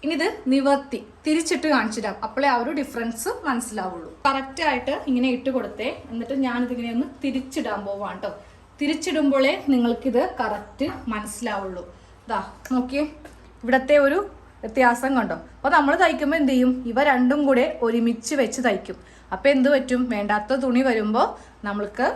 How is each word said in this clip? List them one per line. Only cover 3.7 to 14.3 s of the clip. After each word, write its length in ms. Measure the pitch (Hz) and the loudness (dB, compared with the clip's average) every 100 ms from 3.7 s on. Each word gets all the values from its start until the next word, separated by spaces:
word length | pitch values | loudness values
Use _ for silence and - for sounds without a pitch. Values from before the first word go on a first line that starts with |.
| 214 185 175 160 - 277 | -8 -8 -8 -14 -2 -2
കറക്റ്റ് 360 | 277 269 269 320 | 0 -4 -2 0
ആയിട്ട് 260 | 254 254 294 - | 0 -2 -6 0
ഇങ്ങനെ 180 | 247 262 247 | 0 2 0
ഇട്ട് 140 | 269 254 | -2 -2
കൊടുത്തേ. 320 | 202 - 233 - - | -4 -6 -6 -6 -10
എന്നിട്ട് 260 | 226 226 269 262 | -10 -6 -2 -2
ഞാനിതിങ്ങനെ 440 | 240 247 240 233 233 | 0 -4 -4 -4 -4
ഒന്ന് 120 | 285 - | -4 -4
തിരിച്ചിടാൻ 560 | 277 254 254 - 226 202 196 | -4 -4 -6 -6 -4 -6 -6
പോവാണ് 320 | 202 202 180 | -8 -8 -8
ട്ടോ. 60 | 202 - - - - - | -10 -10 -18 -20 -20 -6
തിരിച്ചിടുമ്പോഴേ 720 | 294 320 370 320 285 269 262 359 - | -2 -2 -2 0 2 4 4 2 2
നിങ്ങൾക്കിത് 500 | 262 240 233 262 233 359 - | 2 4 0 0 0 0 -2
കറക്റ്റ് 480 | 233 202 - - 285 - - | -4 -4 -8 -6 -6 -4 -8
മനസ്സിലാവുള്ളൂ. 720 | 214 208 - 233 196 190 180 175 - - - - | -8 -8 -8 -6 -6 -6 -10 -12 -18 -20 -20 -6
ദാ 100 | 214 - - - | -6 -6 -16 -4
നോക്കിയേ, 320 | 254 247 277 302 - - - - - | -2 -2 -2 -4 -6 -20 -20 -20 -14
ഇവിടത്തെ 340 | 233 262 262 294 277 | 0 0 6 6 6
ഒരു 120 | 320 403 | 2 -2